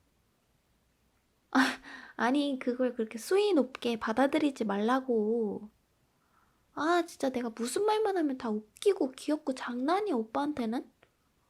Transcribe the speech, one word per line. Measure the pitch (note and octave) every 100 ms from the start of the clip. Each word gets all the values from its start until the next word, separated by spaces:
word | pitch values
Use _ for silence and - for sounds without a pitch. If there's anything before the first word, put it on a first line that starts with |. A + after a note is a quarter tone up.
| _ _ _ _ _ _ _ _ _ _ _ _ _ _ -
아, | C4 C4 - - - - -
아니, | A3+ C#4 C#4+ C4
그걸 | B3+ B3 B3+
그렇게 | A#3+ A3 A3+
수위 | - F#4+ G#4
높게 | E4+ C4 - A#3+ A#3
받아들이지 | - A3 C4+ D4+ D4+ C4+
말라고. | A3 G3 G#3+ C4 C4 A#3 G#3 A#3 G#3+ G3+ G#3 _ _ _ _ _ _ _ _ _ _
아, | - D4 F4 E4+
진짜 | - C4+
내가 | B3+ A#3+
무슨 | A3 A#3 -
말만 | G#4 G#4+ G#4+ F#4+
하면 | D4+ C4
다 | B3
웃기고 | G#3+ G#3+ - G4+ F#4+ C#4
귀엽고 | - - D4+ -
장난이야, | C4 - B3 C4+ F#4 G#4 C4
오빠한테는? | A3 C4+ D4 D4 A3+ A#3+ - _ _ _ _ _ _